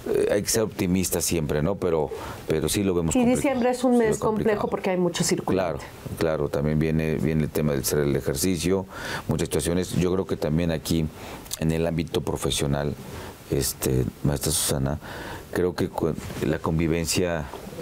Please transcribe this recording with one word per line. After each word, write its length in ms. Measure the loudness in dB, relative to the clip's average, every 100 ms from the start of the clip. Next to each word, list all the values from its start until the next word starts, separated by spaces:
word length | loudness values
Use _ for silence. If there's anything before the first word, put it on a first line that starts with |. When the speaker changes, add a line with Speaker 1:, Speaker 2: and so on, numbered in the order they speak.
| -2
Speaker 1:
eh, 140 | 0 2
hay 80 | 2
que 60 | 2
ser 140 | 0
optimista 580 | 0 0 2 2 2 0
siempre, 400 | 0 0 0 0
¿no? 140 | 0 0
Pero, 340 | 2 2 0 -4 -10 -12 -2
pero 220 | 0 2
sí 160 | 2
lo 100 | 2
vemos 220 | 2 2 2
Speaker 2:
Y 40 |
Speaker 1:
complicado. 180 | 4 2
Speaker 2:
diciembre 320 | 2 2 2
es 140 | 2 4
un 80 |
Speaker 1:
Sí, 60 | 4
Speaker 2:
mes 180 | 4 2
Speaker 1:
complicado. 140 | 0
Speaker 2:
complejo 340 | 2 2 0 0
porque 220 | -2 0
hay 80 | 2
mucho 260 | 2 2
circulante. 560 | 0 0 2 0 0 -2
Speaker 1:
Claro, 120 | -8 -12 -10 -2
claro, 320 | 0 2 0
también 280 | 2 2 2
viene, 380 | 2 2 2 0
viene 280 | 2 2
el 60 | 0
tema 220 | 0 2
del 100 | 0
hacer 180 | 0 2
el 160 | 2 2
ejercicio, 720 | 0 0 0 2 2 0 -2 -8 -8 -8 -2
muchas 200 | -2 0
situaciones. 460 | 0 2 0 0 0
Yo 160 | 2
creo 120 | 2 0
que 120 | -2
también 340 | 0 2 2
aquí 340 | 0 0 0 0 -4 -14 -14 -10 -2
en 120 | 0
el 140 | 2 2
ámbito 360 | 0 -2 -2
profesional, 760 | -2 -2 -2 0 0 0 -2 -4 -10 -12 -12 -16 -2
este, 540 | 0 0 -2 0 2 0 0
maestra 280 | 0 0 0
Susana, 480 | -2 0 0 0 -2 -8 -12 -12 -12 -6
creo 240 | 0 0 0
que 140 | -2
cu-, 240 | 0 -2 -2 -6 -4 -2
la 120 | 0
convivencia, 840 | 0 0 2 0 0 0 0 -2 -4 -10 -14 -6